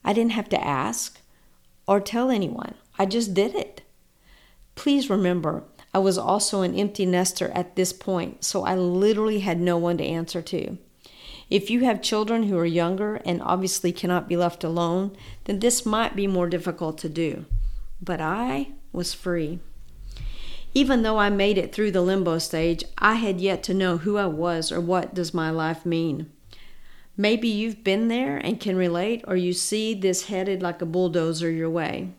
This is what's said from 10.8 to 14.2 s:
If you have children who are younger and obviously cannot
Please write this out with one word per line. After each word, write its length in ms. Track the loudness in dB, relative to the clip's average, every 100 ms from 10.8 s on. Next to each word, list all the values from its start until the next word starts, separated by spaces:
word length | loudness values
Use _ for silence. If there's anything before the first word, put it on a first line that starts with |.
| -14 _ -20 -20 -18 -18 0
If 200 | 0 2
you 120 | 2
have 200 | 2 2
children 420 | 0 0 2 0
who 140 | 2 2
are 80 | 2
younger 500 | 2 2 0 -2 -4 -2
and 160 | -2
obviously 500 | 0 0 0 0 -2
cannot 380 | 0 0 0